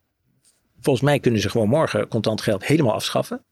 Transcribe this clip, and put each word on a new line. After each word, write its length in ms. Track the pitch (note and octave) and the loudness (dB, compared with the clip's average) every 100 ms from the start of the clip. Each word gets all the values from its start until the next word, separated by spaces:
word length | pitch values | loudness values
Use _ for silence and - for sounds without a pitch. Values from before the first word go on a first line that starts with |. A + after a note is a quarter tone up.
| _ _ _ _ _ _ _ _ | _ _ _ _ _ _ _ _
volgens 240 | - B2+ C#3+ | -2 0 2
mij 140 | C#3+ | 2
kunnen 220 | C3 A2 | 2 2
ze 80 | F#2+ | 0
gewoon 200 | A#2 G#2 | 0 2
morgen 380 | D3 D3 G#2+ - | 2 2 -2 -2
contant 340 | A#2 A2 G#2+ | -2 -2 -2
geld 240 | - G2 - | -2 -2 0
helemaal 280 | D3+ B2 | 2 2
afschaffen. 480 | G2+ - C3 - B3 - | 0 -2 -4 -4 -8 -14